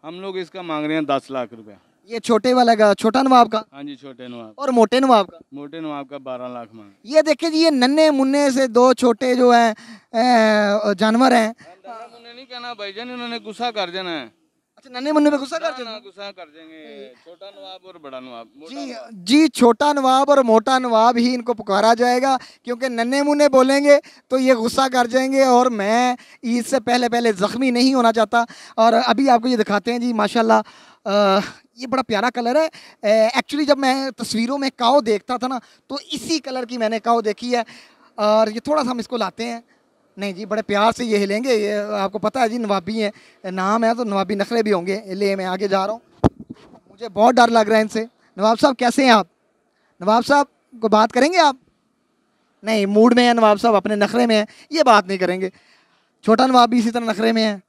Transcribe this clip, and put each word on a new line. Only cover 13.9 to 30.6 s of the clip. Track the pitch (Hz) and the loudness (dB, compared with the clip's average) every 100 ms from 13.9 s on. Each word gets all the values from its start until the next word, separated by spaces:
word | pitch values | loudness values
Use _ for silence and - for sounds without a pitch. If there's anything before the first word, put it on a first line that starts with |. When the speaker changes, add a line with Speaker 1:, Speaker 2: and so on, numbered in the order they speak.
Speaker 1:
जाना | 180 180 | -6 -8
है। | 165 117 _ _ _ _ _ | -10 -12 _ _ _ _ _
Speaker 2:
अच्छा, | _ 247 | _ -10
नन्हे | 277 | -2
मुन्ने | 302 294 | 2 2
पे | 294 | 2
गुस्सा | 269 330 | -4 -8
कर | - | -8
Speaker 1:
ना, | |
Speaker 2:
जाना? | 254 233 | -8 -14
Speaker 1:
ना, | 214 | -16
गुस्सा | 202 190 202 | -18 -18 -18
कर | 185 165 151 | -16 -20 -20
जाएंगे। | 160 160 151 143 135 | -20 -20 -20 -20 -20
छोटा | 127 - 170 196 | _ -20 -20 -20
नवाब | 196 190 190 185 | -20 -20 -20 -20
और | 175 | -20
बड़ा | 147 131 | -16 -16
नवाब, | 127 120 117 117 | -16 -18 -20 _
मोटा | 156 | -18
Speaker 2:
जी, | 277 277 | -14 -14
Speaker 1:
नवाब। | 233 220 | -14 -18
Speaker 2:
जी, | 220 175 277 311 | -16 0 2 2
छोटा | - 240 226 294 | 4 2 4 0
नवाब | 294 262 262 277 | 0 0 2 2
और | 277 | 2
मोटा | 247 220 220 262 | 4 2 2 -2
नवाब | 254 226 226 240 | 0 2 2 2
ही | 240 | -2
इनको | 247 233 | -2 -6
पुकारा | 220 214 196 214 | -8 -2 0 2
जाएगा, | 233 247 247 269 262 - _ | 2 2 0 0 -2 -6 _
क्योंकि | - 240 262 | -10 -8 -6
नन्हे | 233 233 277 | -4 -4 -2
मुन्ने | 285 294 294 | 0 2 4
बोलेंगे | 262 262 277 285 285 - _ _ | 4 4 2 6 4 4 _ _
तो | 262 | -2
ये | 262 | 2
गुस्सा | 247 226 254 269 | 2 2 0 0
कर | 254 240 | 0 0
जाएंगे | 254 262 269 | 0 0 2
और | 269 247 254 | 4 4 4
मैं | 226 196 226 247 247 - - | 0 -2 0 0 -4 -10 -12
ईद | 247 240 | -6 -4
से | 233 262 | -2 -4
पहले | 214 247 247 | 0 -2 0
पहले | 233 233 | 0 0
ज़ख्मी | 196 202 214 269 | 0 -4 -2 -2
नहीं | 240 254 | 0 0
होना | 262 233 | 2 2
चाहता। | 226 214 240 233 - - - | 2 0 0 -2 -8 -16 0
और | 226 | 2
अभी | 240 247 220 277 | 2 0 0 2
आपको | 240 233 | 2 2
ये | 247 | -2
दिखाते | 214 202 196 | 0 -2 -4
हैं | 240 | -6
जी, | 240 | -4
माशाल्लाह, | 226 208 240 226 220 | -2 -2 0 2 2